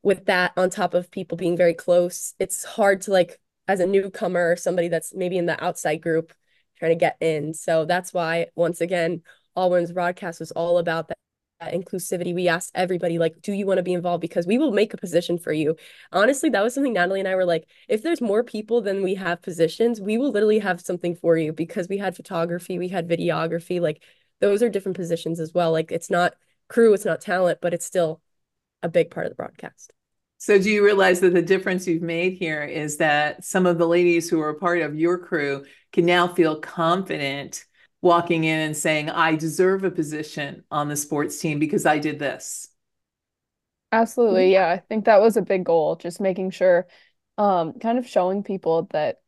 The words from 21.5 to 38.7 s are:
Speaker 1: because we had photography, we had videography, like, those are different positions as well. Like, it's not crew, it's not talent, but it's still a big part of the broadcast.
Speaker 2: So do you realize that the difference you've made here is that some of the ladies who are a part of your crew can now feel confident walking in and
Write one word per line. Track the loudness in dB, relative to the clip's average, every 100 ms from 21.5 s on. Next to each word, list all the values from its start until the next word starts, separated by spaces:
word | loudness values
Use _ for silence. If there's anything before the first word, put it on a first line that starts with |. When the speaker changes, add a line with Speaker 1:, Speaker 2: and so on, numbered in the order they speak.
Speaker 1:
because | -4 -6 -6 -6
we | -4
had | -4 -8
photography, | -8 -4 -4 -6 -6 -8
we | -4
had | -6 -2
videography, | -2 0 -2 -2 -6 -4 -2
like, | -2 -4 _ _ _ _
those | 2 4
are | 2
different | 0 -6 -6
positions | -4 -4 -4 -6
as | -2
well. | 0 2
Like, | 0 -2
it's | -6 -2
not | 0 0 -2 _ _ _
crew, | 4 6
it's | 6 2
not | -4
talent, | -2 0 0 0
but | -2
it's | -4 -2
still | 0 0 -2 _ _ _ _ _ _
a | 0
big | 0 0
part | -4 -8
of |
the | -8
broadcast. | -12 -14 -18 -18 -20 _ _ _ _ _
Speaker 2:
So | 4 4
do | 4
you | 4
realize | 4 6 4 6
that | 4
the | 4
difference | 4 0 2 -4 -2
you've | -4
made | -2 -2 -2
here | -2 -6 -6
is | -6 -6 -6 0
that | 2 2 0 -4 -4
some | 2 2
of | 4
the | 2
ladies | 4 4 2 0
who | -2
are | -2
a | -2
part | -2 0
of | -2 0
your | 0 0
crew | -2 -4 -2 -4 -8 -20 _
can | 0 4
now | 4 2
feel | 2 2 0
confident | -8 -2 0 0 -2 -6 -4 -6 -10 -16 -18 _ _ _
walking | 4 4 4 0
in | 2 0
and | -2